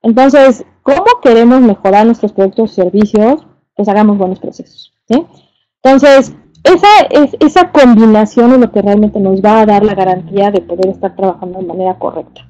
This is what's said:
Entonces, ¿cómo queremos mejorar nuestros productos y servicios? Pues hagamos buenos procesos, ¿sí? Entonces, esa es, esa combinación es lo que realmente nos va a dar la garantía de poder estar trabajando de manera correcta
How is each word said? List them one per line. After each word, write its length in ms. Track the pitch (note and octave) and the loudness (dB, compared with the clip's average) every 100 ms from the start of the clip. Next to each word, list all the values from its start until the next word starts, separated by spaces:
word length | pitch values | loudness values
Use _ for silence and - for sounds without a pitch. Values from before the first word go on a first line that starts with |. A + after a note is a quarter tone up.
Entonces, 600 | A3 A3+ C4+ C#4+ C4+ B3 - _ | 0 2 2 4 2 0 -8 _
¿cómo 220 | - C#4 G4+ B4 | -4 -2 0 0
queremos 380 | C#4+ A3+ A#3 C4 | 2 2 4 4
mejorar 440 | B3 G3 F#3+ G3+ A3+ | 2 0 0 2 2
nuestros 260 | A#3 G#3 | 0 -6
productos 400 | - G3 - A3 | -2 -4 -2 -6
y 20 | |
servicios? 720 | - F3+ G3 G#3 G#3+ G#3+ D4+ _ _ _ - | -4 -4 -2 -2 0 0 -2 _ _ _ -8
Pues 120 | G#3 | -4
hagamos 300 | G3+ G#3+ G3+ | 0 0 0
buenos 220 | F#3 F#3 | -4 -8
procesos, 520 | - - - _ - _ _ | -14 -16 -20 _ -20 _ _
¿sí? 180 | A#3 E4+ _ _ _ _ _ | -4 -4 _ _ _ _ _
Entonces, 520 | C4 C4+ C#4+ C4+ - - _ _ | 0 2 4 2 0 -12 _ _
esa 240 | - F4 G4+ G#4 D4+ | 0 2 4 2 2
es, 260 | D4 C#4+ - | 0 -2 0
esa 320 | D#4 F#4 F4+ | 0 0 0
combinación 800 | - B3+ A3 A3+ G#3+ G#3+ - A#3+ | 2 4 4 4 2 0 0 2
es 60 | C4 | 2
lo 140 | A#3 | 0
que 100 | G#3 | -2
realmente 380 | G3+ G3+ G#3 G#3 | -2 0 -2 -2
nos 200 | F#3+ F#3+ | -4 -2
va 200 | G3+ A3 | 0 2
a 60 | G#3+ | 2
dar 180 | G3+ | 2
la 100 | G#3+ | 0
garantía 560 | G3 F#3+ F#3 D#3+ G3 G3+ | -2 -4 -4 -6 -4 -2
de 100 | G3+ | -4
poder 280 | E3+ F3 F#3+ | -6 -6 -6
estar 260 | F#3+ G3 F#3 | -6 -10 -6
trabajando 440 | F#3+ F3 F#3 F#3 | -6 -6 -12 -12
de 60 | F#3 | -12
manera 320 | E3+ F#3 F#3 | -8 -6 -6
correcta 440 | - D#3+ - _ | -10 -10 -16 _